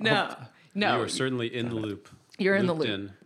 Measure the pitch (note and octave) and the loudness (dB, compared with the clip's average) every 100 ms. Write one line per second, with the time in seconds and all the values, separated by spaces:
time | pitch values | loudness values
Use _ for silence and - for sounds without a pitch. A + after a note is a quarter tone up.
0 | A3 G#3+ E3 - A#2+ - - G3 G#3 A#2 | 2 2 2 -6 -16 -20 -8 0 2 2
1 | G#2+ - C3 B2+ A#2 B2 A#2 A2+ G#2+ G2 | 0 -2 -2 0 -2 -4 -4 -4 -4 -6
2 | - - _ - F#3+ G3 F#3 D#3+ B2+ G2 | -12 -20 _ -2 2 4 2 0 -2 -2
3 | G2+ - | -6 -12